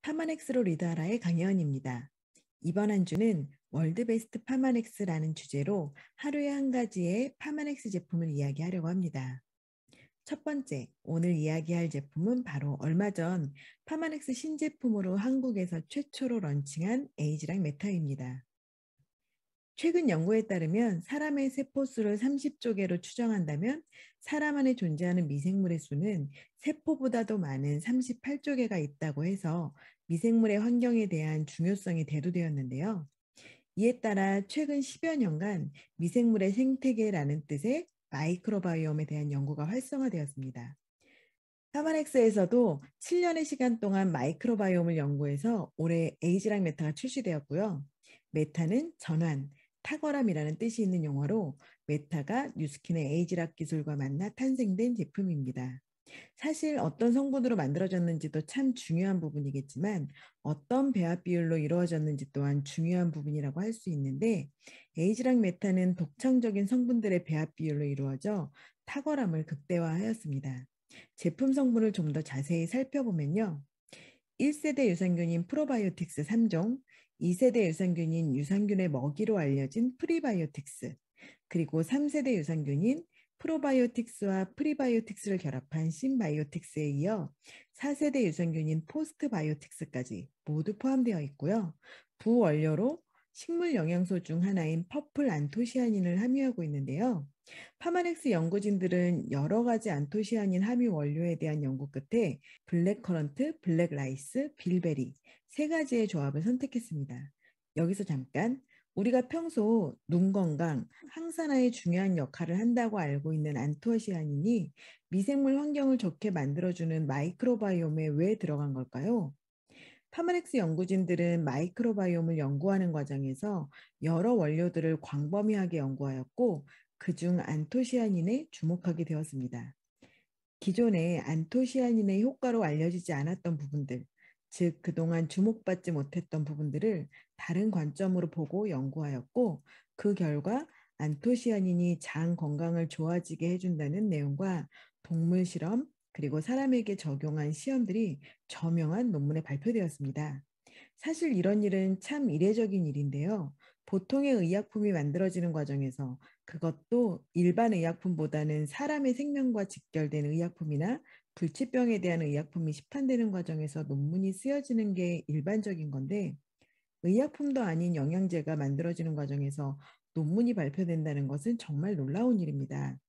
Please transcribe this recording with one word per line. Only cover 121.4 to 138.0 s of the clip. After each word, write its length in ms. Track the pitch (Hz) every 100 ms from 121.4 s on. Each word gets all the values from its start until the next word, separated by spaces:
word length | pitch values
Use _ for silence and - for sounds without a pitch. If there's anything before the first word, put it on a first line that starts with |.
마이크로바이옴을 960 | 151 131 175 - 233 208 185 170 165 160
연구하는 540 | 139 143 185 196 180
과정에서 760 | 156 143 139 135 131 208 190 147 - - _
여러 300 | 160 165 208
원료들을 680 | 240 151 156 175 170 160 160
광범위하게 800 | - 143 147 196 208 208 180 170
연구하였고 880 | 135 135 139 131 127 - 240 156 143 - _ _
그중 420 | - - 175 180
안토시아닌에 1080 | - 151 151 247 254 254 220 180 170 247 311
주목하게 520 | - 160 175 175 160
되었습니다. 680 | 160 156 151 135 127 120 120 - _ _ - _ _ _ _ _
기존에 580 | - 185 233 185 165 170
안토시아닌의 1040 | - 160 160 247 262 262 247 226 196 190
효과로 400 | 240 - 254 233
알려지지 500 | 175 151 165 175 170
않았던 440 | 147 147 185 175 160
부분들, 480 | 143 147 139 123 - _ _ _ _
즉 300 | - 175 165
그동안 460 | - 165 165 165 165
주목받지 640 | - 208 220 - 185 180
못했던 540 | 156 139 175 - 160
부분들을 640 | 147 147 151 147 214 190 139 - _ -
다른 360 | - 170 214
관점으로 580 | 190 151 143